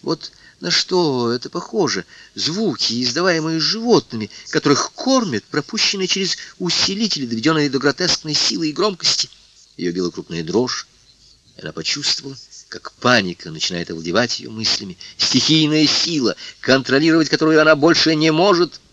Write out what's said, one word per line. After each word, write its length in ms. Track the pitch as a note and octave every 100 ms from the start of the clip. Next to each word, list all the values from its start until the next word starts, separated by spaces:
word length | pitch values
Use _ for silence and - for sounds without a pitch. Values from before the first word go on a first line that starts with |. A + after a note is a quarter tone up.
Вот 300 | C#3 D#3+ - - - _
на 100 | F3
что 640 | E3+ - F#3 E3 C3 A#2
это 160 | B2 C#3
похоже? 560 | F3 - A3+ D3+ G2+ E2+ - -
Звуки, 680 | - B2 F3 A3 A#2+ - A2+
издаваемые 580 | B2 B2 F#3 E3 D#3 D#3+
животными, 720 | D3+ G#3+ A#3 F#3+ - A#2 G#2 - -
которых 420 | D#3 C#3+ C#3 -
кормят, 520 | - - C4+ G#3+ A2+
пропущенные 640 | - D3 D3 G#3+ - G3 F#3
через 300 | F#3+ F#3 - - -
усилители, 680 | F3+ - - G3 A3+ D#3 B2
доведённые 440 | A2+ B2+ D#3+ D3
до 80 | C3
гротескной 560 | C#3 C3+ F3+ - D#3+
силы 340 | C#3+ - D#3 D#3
и 40 |
громкости. 580 | C#3+ G#3+ F3+ - - - - _ _ - -
Её 160 | F2
била 180 | F2 F2
крупная 340 | F2+ E2 E2+
дрожь, 420 | D#2+ F#2 B2+ - - _ _ _ _ _ _ -
и 60 |
она 100 | E2+
почувствовала, 640 | D#2+ D#2+ C#3+ D3 - C3+ C3+ - - -
как 240 | - -
паника 580 | _ B2 B2 F#2 E2+ E2+
начинает 400 | D#2+ - F2 E2+
овладевать 500 | E2 E2 F2+ A#2+ -
её 100 | A#2+
мыслями. 480 | A2 A2 - G2+ F2 - -
Стихийная 680 | - C3 - D#3 D3+ D#3 D3
сила, 500 | - E3+ D#3+ A#2 - - -
контролировать 680 | - C3+ A#2+ C3 D#3+ D#3+ D3
которую 300 | D3+ D#3 D#3
она 140 | D#3 D#3
больше 380 | D#3 D#3+ -
не 160 | D#3 D#3+
может 500 | D#3 F#3+ F3 E3+ - _